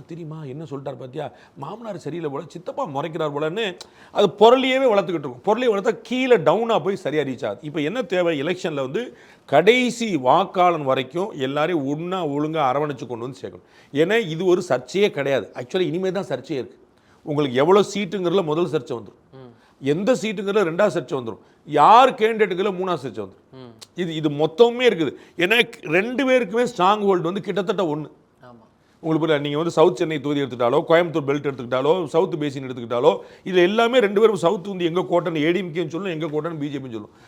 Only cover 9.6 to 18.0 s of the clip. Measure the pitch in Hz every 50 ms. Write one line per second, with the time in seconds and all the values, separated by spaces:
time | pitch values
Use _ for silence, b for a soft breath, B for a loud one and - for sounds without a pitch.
9.6 | 170 208 240 254 247 240 - - 233 220 180 143 127 123 143 170 196 180 - 190
10.6 | 175 180 170 160 147 131 131 131 131 127 - 165 196 220 - 147 131 131 139 147
11.6 | 151 170 180 156 135 135 147 151 170 175 185 185 170 147 139 143 151 156 160 160
12.6 | 147 127 127 143 151 147 139 117 139 117 123 113 117 135 139 - - 101 92 95
13.6 | _ _ _ - _ _ - 135 160 180 214 233 226 160 160 160 190 185 180 185
14.6 | 185 - 135 127 - - - 190 208 196 - 143 139 139 135 120 95 - - 135
15.6 | 127 - - 190 185 147 151 180 185 185 175 196 175 - 143 127 127 - 156 131
16.6 | 110 - - _ _ _ b b b b b b - - 147 147 151 135 120 135
17.6 | 143 170 196 208 190 196 - 196